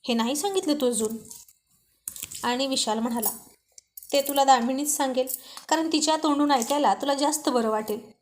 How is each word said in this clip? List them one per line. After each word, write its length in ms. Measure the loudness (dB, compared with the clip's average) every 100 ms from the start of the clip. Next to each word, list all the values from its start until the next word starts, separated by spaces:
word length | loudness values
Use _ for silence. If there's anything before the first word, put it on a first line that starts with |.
| -2
हे 80 |
नाही 220 | -2 0 -2
सांगितलं 460 | -2 -2 0 0
तू 60 | 0
अजून." 300 | 0 -4 -6 -12 -20 -20 _ _ _ _ _ -14 -12 -14 -8
आणि 240 | -4 -2 0
विशाल 320 | 0 0 0
म्हणाला, 300 | 0 -2 -4 -6 -16 _ _ -20 _ -20 -2
"ते 80 | 0
तुला 220 | 0 2
दामिनीच 520 | 6 6 4 -2 -2 0
सांगेल, 320 | 0 0 -2 -6 -12 -20 0
कारण 200 | 0 2
तिच्या 220 | 0 2 2
तोंडून 360 | 2 2 4
ऐकायला 420 | 2 2 2 2
तुला 200 | 2 0
जास्त 360 | 0 0 0 0
बरं 200 | 0 0
वाटेल 300 | -2 -4 -8 -8 -20